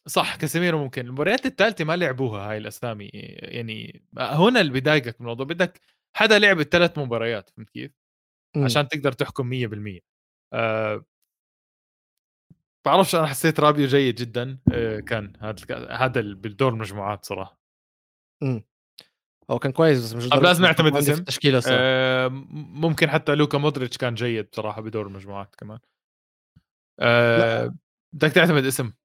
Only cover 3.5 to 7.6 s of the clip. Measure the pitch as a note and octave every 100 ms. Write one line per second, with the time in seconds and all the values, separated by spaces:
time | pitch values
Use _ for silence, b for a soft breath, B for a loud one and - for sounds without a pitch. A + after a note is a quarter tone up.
3.5 | - A#2 A2 A2 - _ - B2 D3 G3
4.5 | B3+ E3 B2+ C3+ D3+ B2 - A#2+ A#2 C3+
5.5 | E3+ F3+ - _ _ _ - A3 G#3+ G#3
6.5 | F#3 D3 F3 F3 D#3 C3+ A#2 A2+ A2 -
7.5 | -